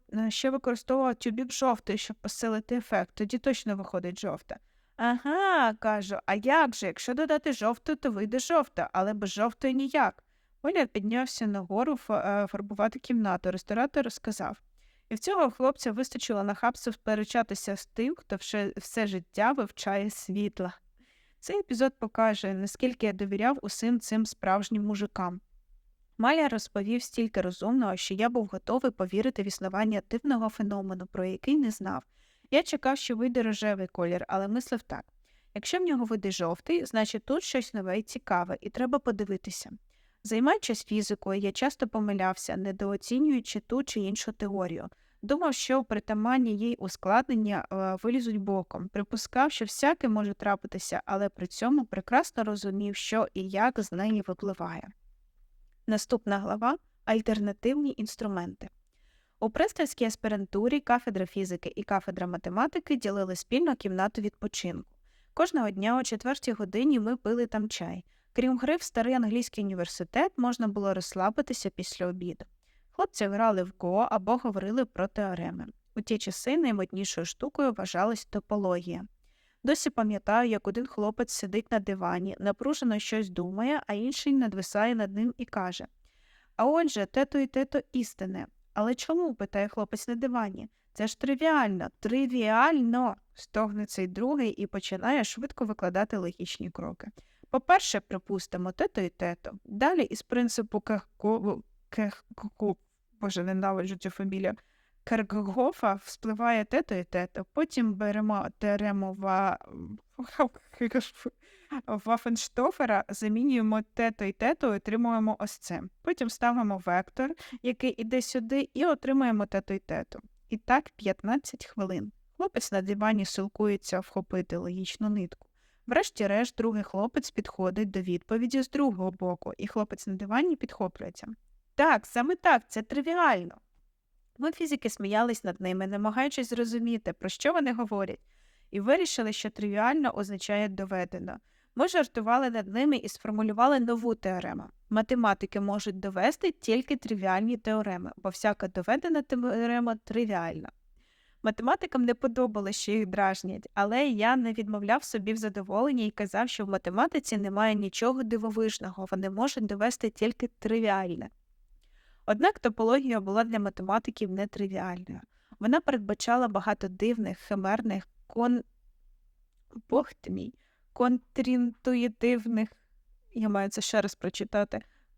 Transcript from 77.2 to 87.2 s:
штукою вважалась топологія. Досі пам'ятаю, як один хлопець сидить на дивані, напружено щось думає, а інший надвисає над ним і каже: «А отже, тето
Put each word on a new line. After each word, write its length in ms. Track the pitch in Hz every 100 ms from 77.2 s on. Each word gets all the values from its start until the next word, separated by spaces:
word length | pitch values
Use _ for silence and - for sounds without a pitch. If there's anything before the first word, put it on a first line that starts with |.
| 170
штукою 480 | - 277 - 277
вважалась 520 | 214 185 175 208 220 -
топологія. 840 | 208 - 208 190 175 175 170 202 _ _ _ _ _ 247
Досі 240 | 311 302
пам'ятаю, 600 | - 214 202 - 220 240
як 180 | 214 202
один 200 | 214 262
хлопець 460 | - 208 220 240
сидить 380 | - 196 214 -
на 80 | 220
дивані, 560 | 196 190 175 180 185 -
напружено 600 | 202 202 262 311 247 214
щось 300 | - 220 196
думає, 520 | 175 175 196 247 294 -
а 60 |
інший 400 | 202 247 - 294
надвисає 640 | 269 226 190 185 208 226 226
над 180 | 196
ним 200 | 202 240 -
і 80 | 233
каже: 420 | 208 180 180 - _ _ _ _ _ _ -
«А 100 | 247
отже, 400 | 320 320 214 196
тето 340 | 262